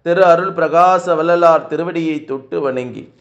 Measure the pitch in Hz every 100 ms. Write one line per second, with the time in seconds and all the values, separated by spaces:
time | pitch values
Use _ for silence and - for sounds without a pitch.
0 | 170 175 185 170 190 170 160 160 180 185
1 | 175 160 165 175 170 160 135 151 170 170
2 | 160 151 151 135 - 170 143 127 123 110
3 | 113 _